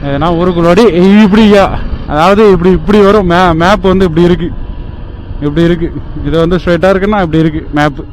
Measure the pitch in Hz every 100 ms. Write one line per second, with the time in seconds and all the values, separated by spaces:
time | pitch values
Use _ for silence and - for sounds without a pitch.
0 | 143 139 160 170 180 175 170 180 226 165
1 | 185 208 214 202 214 202 185 - - -
2 | - 147 170 202 214 185 175 180 156 214
3 | 196 208 185 170 185 160 175 202 190 185
4 | 190 160 175 180 170 - - - - -
5 | - - - - 147 147 170 175 170 143
6 | - - 143 156 165 180 185 170 185 190
7 | 196 214 175 160 160 156 - 147 147 131
8 | -